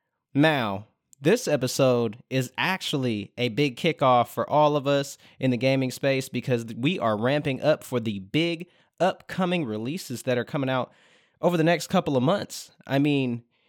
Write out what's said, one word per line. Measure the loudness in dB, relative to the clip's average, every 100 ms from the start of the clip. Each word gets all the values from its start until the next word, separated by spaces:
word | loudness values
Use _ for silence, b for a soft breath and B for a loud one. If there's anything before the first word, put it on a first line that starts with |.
| _ _ _ 2
Now, | 4 4 0 -4 -8 _ _ _
this | 2 2 2
episode | 0 0 2 2 4 0 -6 -6
is | -4 -4 -2
actually | -2 -2 -2 -2 -2 -4 -6 -4
a | -2
big | 0 -2 0
kickoff | -2 2 4 4 4
for | -2 0
all | 2 4 2
of | 0
us | 0 -2 -10 b -4
in | 0
the | 2
gaming | 2 2 0
space | -2 0 0 -2
because | -6 -2 -2 -2 -4
we | -2 0
are | 0 0
ramping | 0 0 -2 -2
up | 0 0
for | -2 -4
the | -2 -6
big | -4 -2 0 -4 -10 b b -2
upcoming | 0 -2 -6 -2 0 0 -2
releases | -4 -6 -8 -8 -6
that | -2 -2
are | -2
coming | -4 -2
out | -2 -4 b b b b b
over | 0 2
the |
next | 2 2 0
couple | 0 2 2
of |
months. | 2 0 -4 -12 -16 _ -4
I | 0
mean, | 2 2 0 -4 -8 _